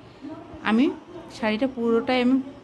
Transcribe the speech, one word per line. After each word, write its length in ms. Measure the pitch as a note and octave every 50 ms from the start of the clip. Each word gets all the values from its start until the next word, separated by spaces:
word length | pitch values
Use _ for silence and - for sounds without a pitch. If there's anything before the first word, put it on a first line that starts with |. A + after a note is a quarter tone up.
| - - - - - - - - - - - -
আমি, 280 | - - A3 A3+ C#4 E4 - - - - - - - - - -
শাড়িটা 260 | A#3+ G#3+ G#3+ G#3+ C4+ C4 C4
পুরোটাই 480 | A#3 A#3 A#3 A3+ A3+ C4+ C4+ B3+ B3+
আমি 200 | B3 B3 C4 C4 C4+ - - -